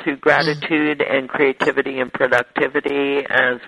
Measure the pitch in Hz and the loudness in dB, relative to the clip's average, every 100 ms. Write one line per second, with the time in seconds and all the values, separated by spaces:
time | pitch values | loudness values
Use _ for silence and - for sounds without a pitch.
0 | - 139 151 143 156 151 - 156 151 147 | -6 0 2 2 2 -2 -2 0 0 0
1 | - 135 131 - 139 131 151 139 135 135 | 0 -2 -2 0 0 2 0 0 -2 -4
2 | 123 - 131 123 120 - 139 143 139 143 | -6 0 2 2 0 -2 -2 0 -2 0
3 | 139 139 135 127 127 123 | 0 0 0 0 0 -2